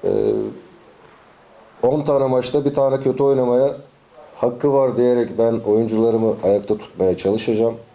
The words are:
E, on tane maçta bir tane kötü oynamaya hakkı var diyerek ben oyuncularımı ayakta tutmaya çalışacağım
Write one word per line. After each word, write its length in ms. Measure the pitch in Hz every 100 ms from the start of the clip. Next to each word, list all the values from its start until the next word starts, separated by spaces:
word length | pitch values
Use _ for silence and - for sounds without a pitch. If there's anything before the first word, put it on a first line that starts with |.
E, 60 | 50 52 53 53 53 52 - - - - - - - - - - - -
on 180 | 120 151
tane 240 | 147 139 131
maçta 400 | 127 123 147 139
bir 80 |
tane 260 | 139 135 135
kötü 240 | 135 131
oynamaya 520 | 139 135 123 123 139 143 - _ _ - - -
hakkı 380 | 120 123 143
var 240 | 139 131 110
diyerek 400 | 123 123 117 120
ben 160 | 113
oyuncularımı 800 | 113 101 107 113 110 117 113 113 -
ayakta 340 | 98 101 101 107
tutmaya 400 | - - 92 87
çalışacağım 580 | 98 110 117 107 113 113 -